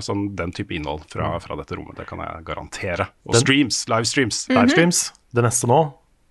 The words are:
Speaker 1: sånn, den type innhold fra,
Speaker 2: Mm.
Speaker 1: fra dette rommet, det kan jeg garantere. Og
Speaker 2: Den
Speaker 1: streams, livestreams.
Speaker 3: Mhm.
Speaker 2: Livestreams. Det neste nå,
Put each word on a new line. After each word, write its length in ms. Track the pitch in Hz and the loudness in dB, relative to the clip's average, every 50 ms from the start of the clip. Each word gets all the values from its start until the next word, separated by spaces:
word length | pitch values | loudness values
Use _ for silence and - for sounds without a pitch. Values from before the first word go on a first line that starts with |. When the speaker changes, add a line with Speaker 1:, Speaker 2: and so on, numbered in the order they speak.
| - | -2
Speaker 1:
sånn, 320 | - 101 101 101 101 101 | -4 -2 -2 -2 -4 -4
den 160 | 90 85 90 | -4 -6 -6
type 240 | - - 101 - 90 | -4 -6 -8 -6 -6
innhold 300 | 80 73 73 73 78 - - | -6 -4 -4 -6 -6 -8 -10
fra, 280 | - - 82 78 82 | -6 -4 -4 -2 -4
Speaker 2:
Mm. 40 | 85 | -4
Speaker 1:
fra 140 | - - - | -6 -8 -8
dette 220 | 76 73 - 87 | -10 -8 -8 -10
rommet, 180 | 85 78 - 82 | -10 -10 -12 -14
det 100 | - - | -14 -12
kan 140 | - 87 87 | -12 -10 -10
jeg 240 | 80 78 80 80 80 | -10 -10 -10 -12 -10
garantere. 640 | 80 78 - - - - - - 95 87 90 95 - - _ _ | -10 -10 -10 -10 -12 -12 -8 -6 -4 -2 -2 -4 -4 -6 _ _
Og 60 | - 117 | 2 2
Speaker 2:
Den 80 | 117 | 4
Speaker 1:
streams, 440 | - 135 135 143 143 113 - - - | 4 4 4 4 2 2 0 -4 -2
livestreams. 640 | 120 117 113 117 - - 147 127 104 - - - - | 0 0 0 0 0 2 2 0 0 0 -4 -2 0
Speaker 3:
Mhm. 80 | 254 | 4
Speaker 2:
Livestreams. 560 | 254 240 254 302 240 170 180 175 - - - - _ _ _ - | 4 6 6 6 6 4 4 4 2 -2 -4 -8 _ _ _ 0
Det 100 | 120 120 | 2 2
neste 200 | 120 - - - | 2 2 0 2
nå, 280 | 113 123 156 160 143 - _ _ _ _ _ _ _ | 4 4 4 4 2 -4 _ _ _ _ _ _ _